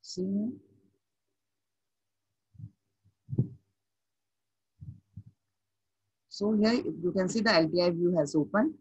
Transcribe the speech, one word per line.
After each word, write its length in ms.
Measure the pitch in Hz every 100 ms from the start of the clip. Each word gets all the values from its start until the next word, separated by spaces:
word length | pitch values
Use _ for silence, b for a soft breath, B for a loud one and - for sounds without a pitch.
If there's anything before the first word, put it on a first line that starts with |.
See. 460 | - - 185 202 220 - _ _ _ _ _ _ _ _ _ _ _ _ _ _ _ _ _ _ _ - - _ _ _ _ _ _ - - - _ _ _ _ _ _ _ _ _ _ _ _ - - _ - - _ _ _ _ _ _ _ _ _ _
So 240 | - 202 220
here 160 | 214
you 400 | 240 - 165 175 190
can 120 | 185
see 120 | 226
the 120 | 214
L 160 | 180 160
T 120 | 175
I 100 | 175
view 240 | 170 175 175
has 160 | 147
opened. 400 | 160 143 202 294 -